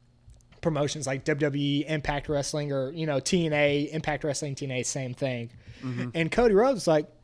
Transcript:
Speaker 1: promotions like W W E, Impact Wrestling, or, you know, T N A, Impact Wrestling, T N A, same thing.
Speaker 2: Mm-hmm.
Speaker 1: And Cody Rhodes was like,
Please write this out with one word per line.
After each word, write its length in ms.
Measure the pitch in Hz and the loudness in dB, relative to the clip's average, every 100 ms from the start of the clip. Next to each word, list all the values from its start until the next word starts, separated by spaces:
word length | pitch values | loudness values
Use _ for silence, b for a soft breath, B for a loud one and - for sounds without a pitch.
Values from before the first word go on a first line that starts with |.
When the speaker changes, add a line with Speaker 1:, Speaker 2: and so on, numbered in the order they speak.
| _ _ - - _ - | _ _ -20 -20 _ -4
Speaker 1:
promotions 460 | 170 143 143 156 143 | -2 0 0 -2 -4
like 180 | 135 | -2
W 140 | 156 147 151 | -2 0 0
W 160 | 143 | 0
E, 220 | 143 143 147 | 0 0 0
Impact 420 | 156 143 143 - | -2 -2 -4 -2
Wrestling, 440 | 143 135 151 147 | -2 -2 -4 -2
or, 180 | 139 131 | -2 -4
you 160 | 165 156 | -4 -2
know, 140 | 139 | -2
T 260 | - 180 160 | 2 2 2
N 60 | |
A, 300 | 147 147 143 151 | 4 4 4 0
Impact 320 | 156 151 143 | -4 -4 -2
Wrestling, 320 | 156 135 147 135 | -4 -4 -6 -6
T 100 | 139 | -4
N 60 | |
A, 100 | 127 | -4
same 320 | 117 143 127 | -4 -4 -6
thing. 360 | 123 139 123 117 - B B | -4 -4 -4 -8 -14 B B
Speaker 2:
Mm-hmm. 260 | 127 123 123 | -8 -6 -4
Speaker 1:
And 160 | 165 160 | -2 0
Cody 200 | - 240 | 4 4
Rhodes 220 | 196 254 | 6 4
was 120 | 226 - | 2 2
like, 180 | 156 151 - | 2 2 -10